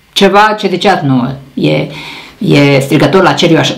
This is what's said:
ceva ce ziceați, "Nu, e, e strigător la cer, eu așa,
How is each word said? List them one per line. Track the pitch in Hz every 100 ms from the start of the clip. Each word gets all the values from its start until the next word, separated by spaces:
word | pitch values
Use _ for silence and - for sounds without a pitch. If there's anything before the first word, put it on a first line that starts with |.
| _
ceva | - 196 196 220 214
ce | 196
ziceați, | 180 208 180
"Nu, | 143 131 123 139 -
e, | - 147 151 - - - - - -
e | 180 147 143 139
strigător | - 151 139 185
la | 175
cer, | 143 170
eu | 160
așa, | 135